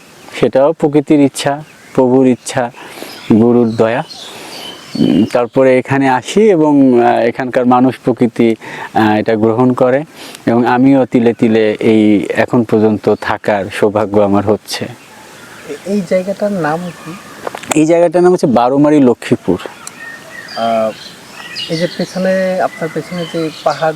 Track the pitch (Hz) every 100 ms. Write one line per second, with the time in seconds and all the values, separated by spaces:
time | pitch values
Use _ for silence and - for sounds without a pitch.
0 | - - - - 120 131 143 160 156 151
1 | 139 151 139 - 143 143 151 - - -
2 | 127 131 131 120 - 135 120 - - -
3 | - - - 113 120 120 117 113 113 123
4 | - - - - - - - - - -
5 | - 85 110 123 120 135 131 127 - 139
6 | 135 127 - 202 220 170 151 143 135 120
7 | 120 117 117 117 127 131 123 123 156 -
8 | - 117 120 - 117 110 - - - -
9 | 107 107 110 110 113 113 127 123 127 135
10 | 156 - - - - 117 120 123 135 139
11 | 123 127 117 113 117 110 107 104 117 110
12 | 107 101 - - 107 127 113 110 110 107
13 | - 104 - 107 - 101 98 - 107 104
14 | 101 104 101 101 101 101 - - - -
15 | - - - - - - - - - 208
16 | 175 185 185 190 208 196 151 160 180 -
17 | 160 185 - - - - - 156 156 170
18 | 170 175 180 180 165 117 123 139 147 151
19 | 127 113 - 113 - 90 - - - -
20 | - - - - - - 117 113 110 107
21 | - - - - - - - 165 170 -
22 | 180 185 185 190 185 185 - - 160 160
23 | - 175 165 165 160 156 160 143 160